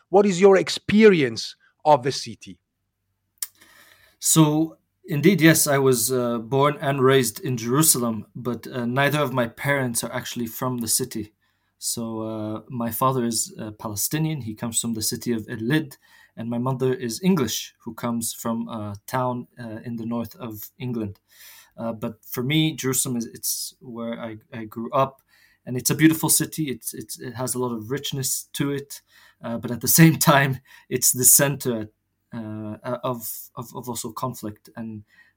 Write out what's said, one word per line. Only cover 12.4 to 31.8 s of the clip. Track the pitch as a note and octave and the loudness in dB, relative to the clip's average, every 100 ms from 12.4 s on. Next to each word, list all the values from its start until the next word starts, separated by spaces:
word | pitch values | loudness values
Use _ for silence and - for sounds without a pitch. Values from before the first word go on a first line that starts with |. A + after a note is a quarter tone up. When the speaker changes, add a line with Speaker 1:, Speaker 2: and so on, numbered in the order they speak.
| G#2+ A2 - | -6 -8 -8
Speaker 2:
my | B2 A#2 | -6 -6
father | - C3 C3 A#2 | 0 0 2 0
is, | A2 - - | -2 -6 -8
uh, | G#2+ | -14
Palestinian. | G#2 A2 G#2 - D#3 D#3 D3+ | -10 -8 -4 -2 -2 -2 -4
He | G#2+ | -8
comes | G#2+ A#2 - | -8 -4 -4
from | A#2+ | -4
the | A2 | -4
city | G#2+ A#2+ B2 | -4 -4 -4
of | A2+ G#2 | -4 -4
El-Lid, | A2 A2+ D#3 C3+ - _ - _ - | -6 0 0 0 -14 _ -20 _ -12
and | A#2 | -6
my | A#2+ | -2
mother | B2+ B2+ C3 | -2 0 0
is | B2+ A#2+ A2 | 0 -4 -2
English, | F#3 F#3 A#2 - - _ A#2 | 2 2 2 -4 -10 _ -14
who | |
comes | A2+ A#2+ A#2 A2+ | -8 -4 -4 -6
from | - A#2+ A#2 A#2 | -6 -6 -6 -6
a | A2+ G#2 G2+ - | -8 -10 -12 -6
town, | C3 B2+ B2 - - | -4 -2 -4 -10 -14
uh, | A#2 A2 A#2+ | -14 -12 -10
in | A#2 | -8
the | A2+ | -6
north | A#2 A2+ - | -6 -8 -10
of | A#2+ G#2+ - - | -14 -12 -16 -10
England. | B2+ A#2 G#2 - _ - - - _ - | -6 -4 -6 -10 _ -20 -20 -20 _ -10
Uh, | A#2 | -8
but | A2 A2+ - - | -6 -8 -10 -12
for | C3 | -6
me, | B2+ D#3 D#3 C3 | 0 2 2 0
Jerusalem | C3 C3 C3+ A#2+ | -2 -2 -2 -4
is, | A2+ | -6
it's | - - - - - | -8 -6 -6 -8 -12
where | C3 A2+ A#2 A2+ | -16 -10 -8 -8
I, | A#2 A2 _ | -10 -14 _
I | A#2+ A2 | -14 -12
grew | A#2 A#2 | -10 -2
up, | C#3 C3+ _ _ _ _ _ A#2+ | 0 0 _ _ _ _ _ -8
and | B2 | -4
it's | B2 | -2
a | C3+ | 4
beautiful | D#3+ D#3+ D#3 | 4 4 0
city. | - C#3+ - D3 | 0 0 -4 -6
It's, | A#2 - - | -6 -10 -12
it's, | - - | -12 -12
it | C3 A2+ | -12 -6
has | B2+ | -6
a | B2 | -2
lot | B2 A2+ | -4 -4
of | G#2+ | -6
richness | C3+ - C3+ C3+ - - | -6 -4 -4 -4 -4 -8
to | - D3 | -4 -2
it, | C#3 C#3 - _ - - _ | -2 -8 -18 _ -20 -20 _
uh, | A#2+ A#2 | -8 -8
but | A2+ | -6
at | A#2 | -4
the | - | 2
<laughs> | - | 8
same | E3 - | 8 8
time, | - C#3 C3+ C3+ _ - - | 4 4 4 -2 _ -20 -6
it's | B2+ - | 0 0
the | B2 B2+ | 2 4
center, | - C#3+ C3 C3 A2 | 6 4 0 -4 -4